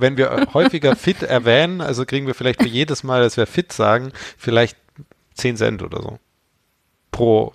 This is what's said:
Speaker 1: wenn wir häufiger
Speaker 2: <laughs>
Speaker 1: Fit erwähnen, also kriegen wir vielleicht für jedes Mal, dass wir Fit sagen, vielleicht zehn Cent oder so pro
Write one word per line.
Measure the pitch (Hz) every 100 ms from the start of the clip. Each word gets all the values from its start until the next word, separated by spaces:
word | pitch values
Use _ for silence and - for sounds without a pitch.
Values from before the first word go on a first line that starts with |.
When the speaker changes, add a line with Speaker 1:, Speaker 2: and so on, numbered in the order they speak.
Speaker 1:
wenn | 131 131
wir | 131 - 277
häufiger | 147 262 165 139 233
Speaker 2:
<laughs> |
Speaker 1:
Fit | - -
erwähnen, | - 127 117 123 170 180
also | 143 123 131
kriegen | 139 135
wir |
vielleicht | - 127 120
für | 208
jedes | 120 151 143
Mal, | 131 127
dass | 120 -
wir | 107
Fit | - 175
sagen, | - 104 117 131 - - -
vielleicht | - 117 117 - _ - - _ _
zehn | - 123 110
Cent | 113 104
oder | 92 -
so | 104 110 _ _ _ _ _ _ _ _ _
pro | - 117 110 113